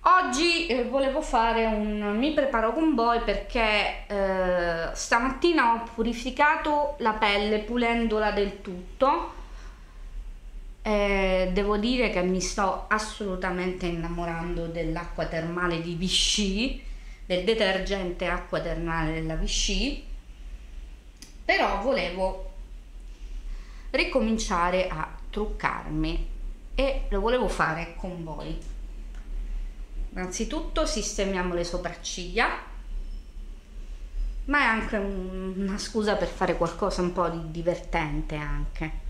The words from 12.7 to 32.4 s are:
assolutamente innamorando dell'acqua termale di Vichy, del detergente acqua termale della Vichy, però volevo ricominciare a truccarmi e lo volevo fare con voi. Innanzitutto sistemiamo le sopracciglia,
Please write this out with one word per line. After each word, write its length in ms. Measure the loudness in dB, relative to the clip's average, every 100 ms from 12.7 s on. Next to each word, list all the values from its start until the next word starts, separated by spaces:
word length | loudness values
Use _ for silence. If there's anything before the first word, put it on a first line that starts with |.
| 0 0
assolutamente 1000 | 0 0 -4 -4 -2 -2 0 -2 -2 -2
innamorando 800 | -2 -4 -4 -4 -4 -4 -4 -4
dell'acqua 580 | -2 -2 -2 -4 -4 -2
termale 560 | -2 -2 0 0 0
di 140 | -2 -2
Vichy, 840 | 0 2 4 4 2 2 0 -2 -8 -12 -12 -14 -2
del 180 | 0
detergente 840 | 2 4 4 2 0 0 -2 -2 -2
acqua 340 | -2 -2 -2
termale 540 | -2 -2 -2 0 0 0
della 200 | -2 0
Vichy, 680 | 0 2 2 2 0 -2 -8 -12 -12 -14 -12 -12 -12 -14 -14 -16 -18 -20 -18 -10
però 380 | 2 4 4 2
volevo 680 | 2 2 2 0 -2 -2 -8 -10 -12 -14 -14 -14 -14 -12 -8 -8 -6 -8 -10 -12 -4
ricominciare 920 | 0 2 2 4 2 2 2 4 4 2
a 200 | -2 -6 -6 -8
truccarmi 1000 | -4 -4 0 -2 -2 -4 -2 0 0 -4 -6 -8 -8 -6 0
e 300 | 2 0 0
lo 100 | 0
volevo 280 | 2 2 2
fare 480 | 2 0 0 -6 -8
con 280 | -8 -6
voi. 340 | -8 -8 -6 -6 -6 -8 -10 -10 -10 -10 -6 -6 -4 -4 -4 -8 -8 -6 -4
Innanzitutto 760 | -4 -4 -4 -2 -2 -2 2 2
sistemiamo 680 | 0 -2 0 0 2 0
le 100 | 0
sopracciglia, 840 | 0 -2 -4 -6 -8 -6 -2 0